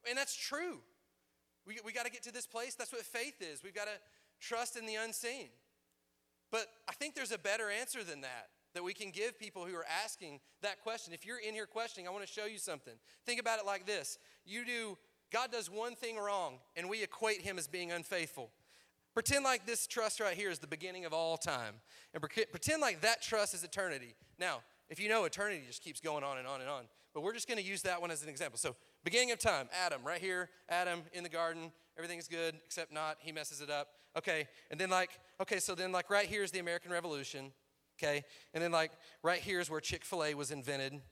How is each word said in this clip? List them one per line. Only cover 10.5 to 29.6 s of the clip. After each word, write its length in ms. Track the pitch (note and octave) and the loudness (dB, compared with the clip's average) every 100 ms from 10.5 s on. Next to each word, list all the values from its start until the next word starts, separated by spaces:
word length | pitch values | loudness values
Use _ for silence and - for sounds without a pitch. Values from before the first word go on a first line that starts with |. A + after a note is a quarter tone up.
| _ | _
that 200 | G3+ F#3 | -4 -2
question. 320 | A3 A3+ E3+ | -4 -6 -8
If 120 | E3 | -12
you're 140 | G3 B3 | -8 -6
in 140 | G#3+ | -4
here 140 | A3 G3+ | -6 -4
questioning, 400 | A3 F3 G3 F3+ | -4 -4 -4 -6
I 40 | |
wanna 160 | G3+ F#3+ | -6 -6
show 180 | G#3 | -4
you 120 | G#3+ G#3 | -4 -4
something. 380 | F#3 D3 B2+ A2+ - - | -6 -6 -8 -20 -20 -8
Think 140 | - A#3+ | -2 2
about 200 | A3+ A3 | 2 2
it 60 | |
like 200 | G3 G3 | 2 0
this. 320 | F#3 G3+ C#3 - - - | 0 -2 -2 -8 -14 -20
You 200 | F3+ G#3+ | -8 -6
do, 320 | A#3+ A#3+ A3 F#3 _ _ _ | -2 -2 -2 -8 _ _ _
God 200 | A3+ B3+ | 0 2
does 180 | A#3 E3+ | -2 -4
one 260 | G#3 A#3+ | -4 -4
thing 220 | A#3 A#3 A3 | -4 -6 -2
wrong, 420 | G3+ G3+ D#3+ B2+ - | 0 2 0 -4 -10
and 140 | E3+ F3+ | -6 -2
we 140 | A3 | -2
equate 380 | G3 - A3 G#3+ | -2 2 2 2
him 160 | F3+ F#3 | 0 -2
as 100 | D3 | -2
being 240 | F3+ F3 | -4 -2
unfaithful. 580 | E3+ E3 F3+ D#3+ - A#2 _ _ - _ _ _ | -2 0 0 0 -4 -10 _ _ -20 _ _ _
Pretend 300 | A#3 - C#4+ | 0 6 6
like 220 | C4+ B3 | 6 4
this 220 | F#3+ A#3 - | 2 -2 0
trust 320 | A#3+ A3 - | 2 2 2
right 160 | G#3 F3 | 0 2
here 120 | G3+ | 0
is 100 | D#3+ | -2
the 80 | D3+ | -4
beginning 380 | D#3 F#3 F#3 | -6 -6 -6
of 80 | E3+ | -2
all 240 | D#3+ E3 D#3+ | 2 2 2
time. 380 | F3 C3 A2+ A2 - - - | 2 0 -2 -8 -20 -20 -10
And 100 | D#3 | -4
pre-, 220 | D3+ A3+ | -2 2
pretend 360 | A3 F3 - D#4 | 0 2 2 6
like 200 | C4+ E3+ | 4 6
that 200 | A3 A3+ | 6 6
trust 320 | - A3 G#3 | 4 2 2
is 100 | F3+ | 0
eternity. 520 | E3+ G3 F#3 C#3 A#2+ - - - | -4 0 0 -2 -6 -16 -20 -2
Now, 220 | F3+ C3 - _ _ | 0 0 -6 _ _
if 100 | E3 | -2
you 100 | G#3+ | 4
know, 160 | A3 | 6
eternity 380 | E3+ - G3+ F3 B2 | 6 2 0 -2 -6
just 160 | A#2 | -10
keeps 160 | E3 D3 | -10 -4
going 240 | D#3+ D3+ | -2 0
on 140 | C#3 C3+ | 0 -2
and 100 | B2+ | -4
on 140 | C3+ | -4
and 80 | C3 | -2
on. 160 | C#3 A#2 - _ | -4 -6 -20 _
But 100 | D3+ | -2
we're 120 | E3+ | -2
just 140 | A3+ - | -2 -2
gonna 140 | A3+ | 0
use 200 | F#3+ G3 | 0 0
that 180 | F#3 F3 | 0 2
one 120 | F3 | 0
as 100 | D#3 | -2
an 80 | D3+ | -4
example. 300 | C3+ D3 A2+ | -4 -4 0
So, 160 | D3+ A#2+ - _ | -2 -2 -16 _
beginning 280 | E3+ A3+ B3 | 4 6 6
of 80 | A3+ | 4
time, 280 | A3 D#3+ | 4 4